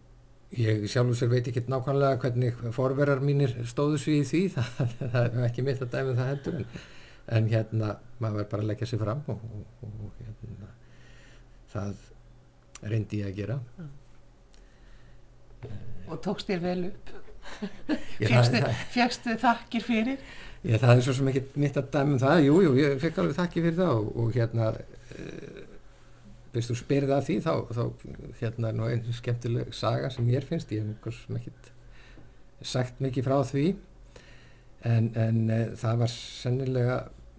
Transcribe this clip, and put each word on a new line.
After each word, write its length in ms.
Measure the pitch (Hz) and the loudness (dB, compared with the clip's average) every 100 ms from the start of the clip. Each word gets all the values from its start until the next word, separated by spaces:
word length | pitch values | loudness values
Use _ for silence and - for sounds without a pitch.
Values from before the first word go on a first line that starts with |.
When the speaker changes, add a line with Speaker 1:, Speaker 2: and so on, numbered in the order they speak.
| - - - - - - | -20 -20 -20 -20 -8 0
Speaker 1:
ég 260 | 113 107 104 | 2 2 0
sjálfur 260 | 123 123 120 | 2 2 2
sér 140 | 120 | 2
veit 180 | 123 120 | 2 0
ekkert 220 | 120 120 | -2 -2
nákvæmlega 480 | 135 123 139 139 131 | -2 0 2 4 2
hvernig 400 | 131 120 123 120 117 | 0 2 0 0 -4
forverar 480 | 110 131 135 143 135 | 0 0 4 4 4
mínir 320 | 143 143 139 120 117 | 2 4 2 0 -4
stóðu 300 | - 147 151 | 0 0 2
sig 180 | 151 147 | 2 2
í 60 | 139 | 4
því, 160 | 156 190 | 2 2
<laughs> 60 | - | 0
það, 400 | 120 - 123 - | -2 0 -2 -2
það 220 | 135 123 | -2 2
er 240 | 120 120 120 | 2 2 0
ekki 200 | 120 131 | 0 -2
mitt 180 | 120 | -2
að 80 | 123 | -2
dæma 220 | 131 135 127 | -2 0 0
það 140 | 135 | 0
heldur, 260 | 143 - 160 | -2 -4 -4
en, 80 | - - - - - - - 113 | -6 -10 -16 -18 -18 -14 0 2
en 100 | 110 | 4
hérna, 420 | 113 110 113 104 104 - - | 2 2 -2 -2 -4 -10 -6
maður 220 | 113 107 | -4 -2
verður 100 | 104 | -4
bara 160 | 104 107 | -2 -2
að 40 | |
leggja 180 | 104 120 | -4 -4
sig 120 | 107 | -2
fram 200 | 104 139 147 | -2 -4 -4
og, 160 | - 113 | -8 -8
og, 320 | 104 - - 107 | -12 -14 -14 -12
og, 260 | 107 104 - | -10 -10 -12
hérna, 560 | 117 110 117 95 104 - - - - - - - - - - | -14 -12 -14 -14 -16 -18 -20 -20 -20 -20 -20 -20 -20 -20 -10
það 340 | 107 101 95 - - - - - - - - | -6 -6 -8 -14 -20 -20 -20 -20 -20 -20 -14
reyndi 400 | 107 113 101 104 | -4 -2 -2 -4
ég 80 | 98 | -4
að 80 | 95 | -4
gera. 200 | 98 135 120 - 151 143 - - - - - - - - - - - - - - - - - 101 - - - | -4 -6 -8 -12 -14 -16 -20 -20 -20 -20 -20 -20 -20 -20 -20 -20 -20 -20 -20 -20 -20 -16 -12 -8 -6 -6 -6
Speaker 2:
Og 120 | 160 | -6
tókst 240 | 185 196 - | -4 -4 -4
þér 120 | 185 | -2
vel 140 | 180 180 175 | -2 -2 -2
upp? 260 | - - - - - - - 202 - - 302 - - | -6 -8 -8 -8 -10 -10 -8 -8 -6 -2 -2 -2 0
Speaker 1:
Ég, 80 | - | 4
Speaker 2:
Fékkstu, 300 | 233 - 233 | 6 6 4
Speaker 1:
það, 60 | |
það 160 | 226 - - | 2 -2 -2
Speaker 2:
fékkstu 400 | 247 240 - 240 226 | 2 2 0 -4 2
þakkir 440 | 240 233 - 233 | 2 2 -2 -4
fyrir? 460 | 196 226 226 277 - - - - | 0 2 2 -2 -8 -14 -14 -6
Speaker 1:
Ég, 160 | 123 110 | 0 4
það 140 | 120 | 8
er 100 | 123 | 8
svo 80 | 123 127 | 6 2
sem 120 | 135 | 2
ekkert 240 | 131 123 147 | 0 -2 0
mitt 200 | 143 143 | 0 0
að 60 | 127 | 0
dæma 180 | 151 143 | 2 2
um 80 | 135 | 4
það. 180 | 131 170 | 6 8
Jú, 120 | 139 165 180 | 8 8 8
jú, 60 | 127 | 6
ég 220 | 147 139 | 4 2
fékk 180 | 160 165 | 0 0
alveg 140 | 170 151 | 0 0
þakkir 260 | 175 170 | 0 2
fyrir 120 | 165 165 | 2 2
það 140 | 180 113 | 2 2
og, 120 | 104 - | 0 0
og 140 | 113 117 | 0 2
hérna, 300 | 117 113 110 - - - - - | 2 2 0 -2 -8 -16 -16 -12
eh, 460 | - - - - - - - - - - - - - | -12 -12 -14 -14 -16 -18 -20 -20 -20 -20 -20 -20 -8
fyrst 200 | 120 117 | -4 -2
þú 40 | 117 | -4
spyrð 300 | - 143 139 139 | 0 0 2 2
að 60 | 135 | 2
því, 60 | 202 165 | 0 0
þá, 60 | 139 - 113 | -2 -2 -4
þá, 320 | 123 120 - - - - | -4 -6 -12 -14 -14 -8
hérna, 260 | 117 117 113 | -6 -2 -2
er 80 | 113 | -2
nú 120 | 113 | -2
ein 160 | 120 117 117 | -2 -2 -4
skemmtileg 560 | - 120 120 123 120 - | -4 -2 -2 -2 -4 -4
saga 340 | 110 127 135 | 0 0 -2
sem 160 | 123 120 | 0 2
mér 160 | 127 | 2
finnst. 300 | 143 165 - 107 | 0 -4 -2 -4
Ég 80 | |
hef 60 | 104 | -4
nú 80 | 107 | -6
svo 140 | 117 117 | -8 -10
sem 240 | - 117 | -8 -8
ekkert 300 | 117 - - - - - - - - - - - - | -8 -14 -20 -20 -20 -20 -20 -20 -20 -20 -20 -14 -4
sagt 320 | 127 120 - | -2 -2 -2
mikið 240 | 135 131 123 | -2 0 2
frá 80 | 139 123 | 2 2
því, 180 | 143 156 196 - - - - - - - - - - 120 | 2 2 0 -6 -20 -20 -20 -20 -20 -20 -20 -20 -6 2
en, 180 | 117 113 113 | 4 4 2
en, 260 | 113 113 113 113 | 2 4 4 2
eh, 100 | 110 107 | 0 -2
það 220 | 113 117 | 0 2
var 80 | 117 | 2
sennilega 840 | - - - 127 127 131 127 123 123 120 - - | -2 -10 -6 -2 0 0 2 2 0 -4 -14 -20